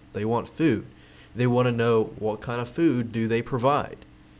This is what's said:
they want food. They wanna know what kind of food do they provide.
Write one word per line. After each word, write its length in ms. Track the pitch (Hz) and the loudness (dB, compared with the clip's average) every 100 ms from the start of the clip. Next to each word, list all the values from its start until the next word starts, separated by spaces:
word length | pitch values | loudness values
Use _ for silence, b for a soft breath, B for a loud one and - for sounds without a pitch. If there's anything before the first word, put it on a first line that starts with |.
| - | -12
they 140 | 98 107 | -6 -2
want 240 | 117 - | -2 -4
food. 380 | - 160 104 - B B B B | 0 2 2 -4 B B B B
They 140 | 110 123 | -2 2
wanna 240 | 123 123 | 4 2
know 400 | 117 117 113 110 - | 2 2 2 2 -4
what 220 | 107 107 | -4 -4
kind 180 | - 120 | -6 -6
of 80 | 120 | -6
food 460 | - 165 123 113 | 0 2 2 -2
do 160 | 113 113 | -2 0
they 120 | 113 | 0
provide. 580 | 117 131 123 143 - - - - B B | -2 0 2 0 -2 -12 -20 -20 B B